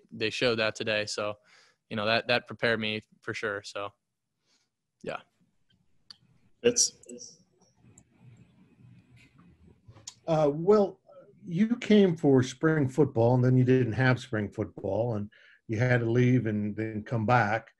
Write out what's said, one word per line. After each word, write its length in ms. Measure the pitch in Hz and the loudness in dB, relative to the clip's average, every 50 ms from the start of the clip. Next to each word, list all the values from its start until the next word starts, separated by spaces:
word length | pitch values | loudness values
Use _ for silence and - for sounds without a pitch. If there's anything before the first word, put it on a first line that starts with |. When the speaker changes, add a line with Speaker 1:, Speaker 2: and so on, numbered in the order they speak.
| _ _ | _ _
Speaker 1:
they 200 | - - 113 110 | -10 -8 -6 -6
showed 280 | - - 131 123 117 113 | -4 -2 -2 -2 0 0
that 160 | 110 107 - | -2 -4 -4
today. 320 | - 113 113 107 107 104 | -6 -6 -4 -4 -4 -4
So, 280 | 104 - - 104 104 104 - _ _ _ _ _ _ _ _ _ _ | -6 -6 -6 -6 -6 -8 -10 _ _ _ _ _ _ _ _ _ _
you 80 | 113 | -8
know, 100 | 110 104 | -6 -2
that, 200 | 110 113 117 - - | -2 -2 -2 0 0
that 180 | 120 117 - | -2 -2 -2
prepared 340 | - 113 - - 120 113 110 | -6 -8 -4 -2 -2 0 -2
me 220 | 110 107 107 110 - _ _ _ | -2 -6 -6 -8 -10 _ _ _
for 120 | _ - 110 | _ -12 -10
sure. 300 | - - 107 101 101 - | -8 -6 -6 -6 -8 -10
So, 260 | - - 101 101 101 - _ _ _ _ _ _ _ _ _ _ _ _ _ _ _ _ _ _ _ _ _ - | -12 -12 -12 -12 -12 -14 _ _ _ _ _ _ _ _ _ _ _ _ _ _ _ _ _ _ _ _ _ -14
yeah. 160 | - - - - _ _ _ _ _ _ _ _ _ _ _ _ _ _ _ _ _ - _ _ _ _ _ _ _ _ _ - | -12 -12 -12 -14 _ _ _ _ _ _ _ _ _ _ _ _ _ _ _ _ _ -20 _ _ _ _ _ _ _ _ _ 0
Speaker 2:
Fitz? 300 | 120 120 - - - - _ - - - - - - - _ _ _ _ _ _ _ _ _ _ - _ - _ _ _ _ _ - - _ - _ _ _ _ _ _ _ - - - - _ _ _ _ _ _ _ _ _ _ _ _ _ - - _ _ - - - _ - - _ _ | 0 2 2 0 -2 -2 _ -20 -20 -20 -20 -20 -20 -20 _ _ _ _ _ _ _ _ _ _ -20 _ -20 _ _ _ _ _ -20 -20 _ -20 _ _ _ _ _ _ _ -20 -20 -20 -20 _ _ _ _ _ _ _ _ _ _ _ _ _ -20 -20 _ _ -20 -20 -20 _ -20 -20 _ _
Speaker 3:
Uh, 240 | - 160 156 156 147 143 | -4 0 0 2 0 0
well, 480 | 156 165 190 208 214 202 175 - - _ _ - - - - _ _ - | 0 2 4 4 4 4 0 -2 -10 _ _ -20 -20 -20 -20 _ _ -14
you 300 | 208 170 170 220 220 240 | -8 -2 0 0 0 0
came 400 | - - - 208 214 196 185 165 | -4 2 4 6 6 6 4 2
for 260 | 165 - 143 135 131 120 | 2 2 4 4 4 4
spring 460 | - - - - 160 160 156 139 127 | 0 -4 -2 0 0 2 2 0 -2
football 460 | - - 151 135 - 113 113 120 127 | 0 0 0 0 2 2 2 4 4
and 100 | 127 123 | 4 4
then 120 | 127 127 | 4 4
you 80 | 127 127 | 4 4
didn't 280 | 120 127 127 123 110 104 | 4 4 2 2 0 0
have 280 | 113 131 127 127 110 | 0 2 2 2 0
spring 280 | - - - 107 104 95 | -2 -6 -4 -4 -4 -4
football 680 | - - 104 87 - - - 98 98 104 113 123 113 | -6 -8 -8 -8 -8 -10 -8 -4 -2 -2 -2 -2 -4
and 140 | 104 104 104 - _ _ _ _ _ _ - | -6 -8 -8 -12 _ _ _ _ _ _ -8
you 100 | 110 113 | -4 -2
had 220 | 127 127 123 120 | 0 2 2 0
to 100 | 117 113 | 0 0
leave 360 | 117 123 127 123 127 127 104 | 2 2 4 4 4 2 2
and 300 | 113 107 104 104 104 101 | 0 -2 -2 -4 -4 -4
then 260 | 101 110 110 110 104 104 | -6 -6 -6 -6 -8 -8
come 240 | - 123 113 107 | -4 -4 -2 0
back. 440 | 107 123 120 110 101 107 113 - - _ _ | 2 2 2 2 2 0 -4 -6 -10 _ _